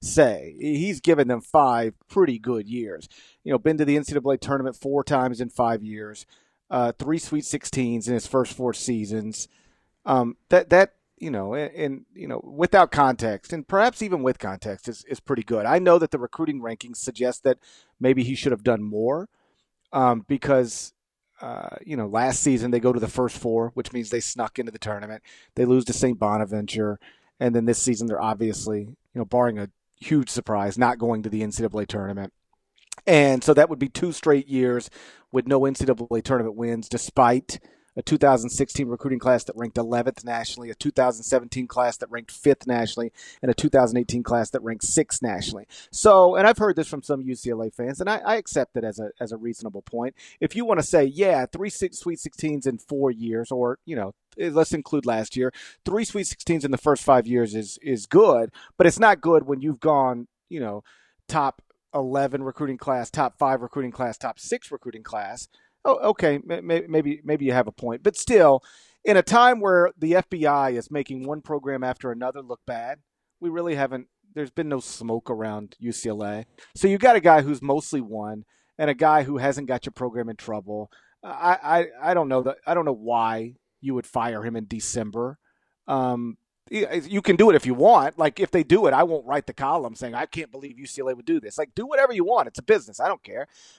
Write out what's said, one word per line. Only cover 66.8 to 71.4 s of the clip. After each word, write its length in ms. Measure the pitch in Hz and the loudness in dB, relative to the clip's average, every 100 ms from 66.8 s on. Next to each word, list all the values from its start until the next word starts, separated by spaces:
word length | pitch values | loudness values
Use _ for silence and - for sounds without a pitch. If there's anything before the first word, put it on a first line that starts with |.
| 165 | -2
maybe, 340 | 160 143 147 | -2 -2 -6
maybe 200 | 151 151 | -6 -4
you 100 | 139 | 0
have 120 | 127 110 | 0 -2
a 60 | |
point. 320 | - 120 117 | -6 -10 -2
But 120 | 208 - | -2 -2
still, 480 | - 226 160 135 - _ _ _ | 0 6 6 6 0 _ _ _
in 140 | - 196 | 2 2
a 60 | |
time 360 | - 233 247 247 | 4 6 6 6
where 300 | 202 180 175 175 | 4 4 4 0
the 180 | 160 175 | 2 2
F 140 | - | 0
B 160 | 180 151 | -2 2
I 240 | 143 135 | 2 2
is 220 | 123 - | -2 -6
making 320 | 147 139 131 | -8 -6 -8
one 180 | 131 151 | -10 -10